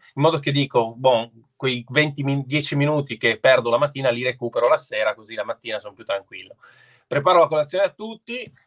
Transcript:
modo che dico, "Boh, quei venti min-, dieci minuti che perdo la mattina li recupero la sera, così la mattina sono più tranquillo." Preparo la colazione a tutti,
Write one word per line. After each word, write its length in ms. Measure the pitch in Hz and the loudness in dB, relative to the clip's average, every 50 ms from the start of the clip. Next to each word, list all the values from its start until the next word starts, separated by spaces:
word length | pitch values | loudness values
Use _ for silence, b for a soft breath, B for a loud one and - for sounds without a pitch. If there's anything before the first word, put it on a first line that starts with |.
| b b b | b b b
modo 260 | 135 143 160 160 151 | 0 2 2 2 2
che 120 | 143 147 | 0 0
dico, 420 | 139 143 139 - - 120 113 113 113 | 0 0 0 0 0 0 0 0 -2
"Boh, 360 | 117 131 131 123 113 113 113 - 113 - _ _ | 0 2 4 4 4 2 -2 -10 -20 -20 _ _
quei 280 | - - 131 127 123 117 - | -6 -4 -4 -4 -4 -6 -4
venti 340 | 127 147 151 151 139 147 139 | 0 0 0 0 -2 -4 -4
min-, 200 | 135 139 139 131 | -2 -2 -2 -2
dieci 300 | 120 143 151 147 - 147 | -2 -4 -4 -4 -2 -2
minuti 420 | 143 143 147 151 147 139 - 113 - | 0 0 2 0 0 -2 -4 -6 -2
che 220 | - 117 110 - | -2 -2 0 2
perdo 300 | - 131 131 123 117 117 | 4 4 4 4 4 2
la 80 | 117 123 | 0 0
mattina 320 | 147 143 - 135 135 127 | 0 -2 -2 -2 0 0
li 140 | 117 120 123 | 0 0 -2
recupero 440 | 127 123 127 123 120 - 123 117 127 | -4 -6 -6 -6 -6 -2 0 2 2
la 80 | 156 147 | 2 2
sera, 380 | - - 113 107 107 110 104 | 0 -4 -4 -2 -2 -2 -2
così 180 | 107 110 104 113 | -4 -8 -12 -10
la 80 | 107 104 | -8 -8
mattina 360 | 113 113 - - 117 110 104 | -8 -8 -10 -10 -10 -10 -8
sono 140 | 98 104 95 | -10 -12 -18
più 120 | 95 113 | -14 -8
tranquillo." 520 | - 101 98 - _ 98 95 92 - - _ b b b b b b b b b b | -6 -6 -6 -6 _ -18 -20 -20 -20 -20 _ b b b b b b b b b b
Preparo 320 | - 143 139 180 185 175 | -4 0 2 4 6 6
la 80 | 160 143 | 6 4
colazione 380 | 156 151 147 143 - 185 202 | 4 0 -2 0 0 0 0
a 40 | 185 | -2
tutti, 600 | - - 214 226 226 - _ - 233 254 226 - - _ _ | -2 -6 -12 -12 -14 -14 _ -12 -12 -12 -12 -14 -18 _ _